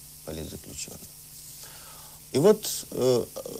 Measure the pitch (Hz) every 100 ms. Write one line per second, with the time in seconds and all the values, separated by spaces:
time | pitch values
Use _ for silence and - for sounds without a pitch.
0 | - - - 80 78 - - - - -
1 | - - - - - - - - - -
2 | - - - 127 185 214 - - - -
3 | 127 120 - - - -